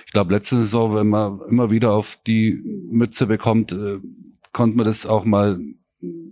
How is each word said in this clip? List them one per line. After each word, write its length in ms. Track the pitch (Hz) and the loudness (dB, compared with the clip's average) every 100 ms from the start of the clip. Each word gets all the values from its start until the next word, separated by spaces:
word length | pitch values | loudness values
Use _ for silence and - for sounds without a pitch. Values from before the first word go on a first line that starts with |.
| - | -4
ich 60 | |
glaub, 180 | 107 90 | -2 0
letzte 260 | 101 - 123 | 0 0 0
Saison, 380 | 110 117 113 107 | 0 0 0 2
wenn 120 | 107 | 2
man 320 | 104 104 98 - | 2 -2 -6 -2
immer 220 | 117 117 | 0 2
wieder 220 | 113 117 | 2 2
auf 260 | 104 104 - - | 2 -2 -8 -2
die 340 | 110 110 - - 98 90 | 2 2 0 -6 -10 -2
Mütze 360 | 113 117 - 107 | 0 0 0 0
bekommt, 460 | 107 - 113 107 | 0 2 2 0
äh, 280 | 92 104 98 98 - - _ _ | -6 -6 -8 -12 -20 -20 _ _
konnte 240 | - 117 113 | 0 0 2
man 80 | 107 | 0
das 200 | 110 - | 0 0
auch 200 | 107 110 | 0 2
mal 340 | 101 104 90 78 - _ _ 180 170 165 | 4 2 0 -8 -16 _ _ -14 -14 -16